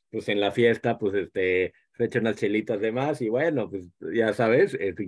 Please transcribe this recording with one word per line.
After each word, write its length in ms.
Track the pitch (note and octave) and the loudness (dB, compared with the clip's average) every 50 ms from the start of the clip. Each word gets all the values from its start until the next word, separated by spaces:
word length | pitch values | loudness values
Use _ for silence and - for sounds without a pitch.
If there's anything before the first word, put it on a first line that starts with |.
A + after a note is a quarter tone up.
| _ _ | _ _
pues, 180 | - A2 - - | -10 -6 -4 -2
en 100 | G#2 G2+ | 0 2
la 140 | G2+ G2+ | 0 0
fiesta, 460 | G2+ B2+ A#2 A#2 A2+ A2+ - A#2+ A#2 - | 2 4 4 4 4 2 0 -2 -2 0
pues, 160 | A2 G2+ F#2+ | -2 -2 -2
este, 580 | G2+ F2+ - - G2 F#2 F#2 F#2 F#2 F#2 - - _ _ _ _ - | -2 -4 -4 -2 -2 0 2 2 2 0 -2 -4 _ _ _ _ -4
fecha 220 | A#2+ A2 - A#2+ | -4 -2 0 0
unas 160 | G#2+ A2+ G#2+ | 0 0 0
chelitas 440 | - A#2 G2+ G#2 G#2+ A2 - A2+ G2+ | 0 -2 0 0 0 0 -2 -2 -2
de 120 | G#2 A2+ | -2 -2
más 300 | A2 B2+ C3+ D3+ D3+ - | -2 -2 -2 -2 -2 -2
y 60 | B2+ G#2+ | -2 -2
bueno, 400 | A2+ B2+ D#3 E3+ D#3 B2+ G#2 F#2 | 0 0 0 0 0 -2 -4 -4
pues, 200 | G2 G2 F2+ F2 - _ - D#2+ F2 | -6 -10 -12 -14 -16 _ -10 -2 0
ya 180 | A2+ A2+ A2 G2+ | 2 2 2 2
sabes, 400 | - A#2+ A2 A#2 C#3 G3 G3+ - - | 2 2 4 4 4 4 2 0 -2
eh, 140 | G2 G2 E2+ - G#2 | -4 -4 -4 -4 -2